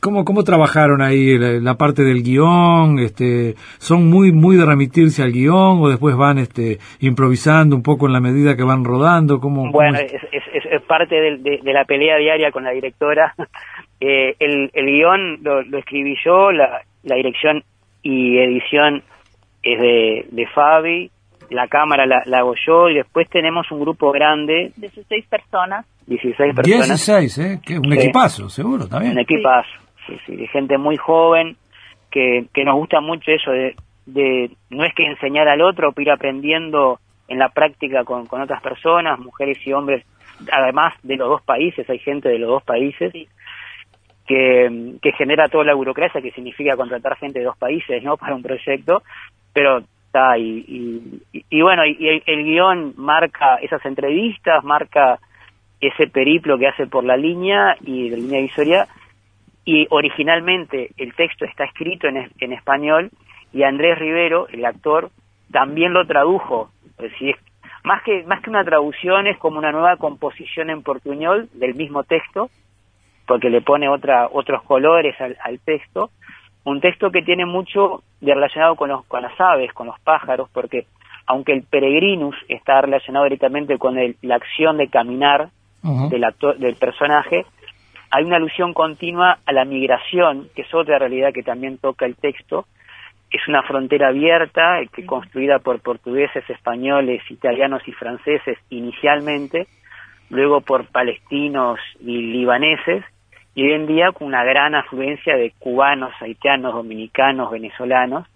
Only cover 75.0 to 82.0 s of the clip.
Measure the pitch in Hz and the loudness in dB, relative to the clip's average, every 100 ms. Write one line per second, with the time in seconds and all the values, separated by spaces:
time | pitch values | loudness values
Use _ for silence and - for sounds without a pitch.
75 | 151 - 127 127 - 123 - 151 - - | 2 -4 -12 -10 -12 -10 -6 -6 -6 -8
76 | 214 _ - - _ _ - 139 180 180 | -8 _ -20 -20 _ _ -8 -2 -2 0
77 | 202 185 165 180 175 180 180 202 196 - | -2 -2 0 -2 -2 -6 -6 -2 -2 -2
78 | _ _ 139 139 139 - 160 165 143 135 | _ _ -2 0 0 2 2 2 -4 -6
79 | - 120 123 - 185 156 123 - 117 - | -8 -10 -10 -2 2 2 -2 -8 -14 -10
80 | - 156 - 131 131 - 123 127 - _ | -2 -2 0 -6 -6 -8 -8 -8 -10 _
81 | _ - - 131 139 135 - 143 135 147 | _ -20 -4 -4 0 -2 0 0 2 2